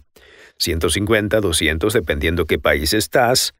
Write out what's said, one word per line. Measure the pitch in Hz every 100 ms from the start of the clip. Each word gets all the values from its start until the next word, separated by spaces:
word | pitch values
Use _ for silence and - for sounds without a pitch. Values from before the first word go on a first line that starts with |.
| - _ - - - -
ciento | - 80 87
cincuenta, | 90 104 113 104 110
doscientos, | 98 82 80 80 104
dependiendo | 107 80 76 80 85 80
qué | -
país | 80 76 78
estás. | 107 - 143 120 131 -